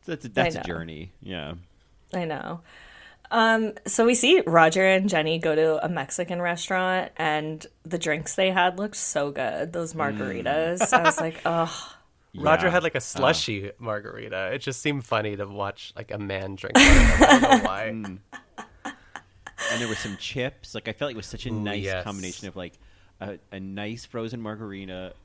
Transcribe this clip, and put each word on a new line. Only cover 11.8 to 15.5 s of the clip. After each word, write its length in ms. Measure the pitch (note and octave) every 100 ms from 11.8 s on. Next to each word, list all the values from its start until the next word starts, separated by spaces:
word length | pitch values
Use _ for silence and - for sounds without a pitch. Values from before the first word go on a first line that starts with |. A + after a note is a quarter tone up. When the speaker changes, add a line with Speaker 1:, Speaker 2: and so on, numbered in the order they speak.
| - - _ _ _ -
Speaker 3:
Roger 320 | D3 D#3 F#3
Speaker 1:
Yeah. 40 |
Speaker 3:
had, 120 | F3
like, 120 | E3 C3+
a 40 |
Speaker 1:
Uh. 20 |
Speaker 3:
slushy 680 | - - C#3 D#3+ - G#2 G2 -
margarita. 720 | A#2 G#2 G#2 G#2+ A2 F#2 F#2+
It 60 | C3+
just 220 | - B2+
seemed 220 | D3+ C#3+ A#2+
funny 300 | A#2 G#2+ G2+
to 80 |
watch, 460 | G2+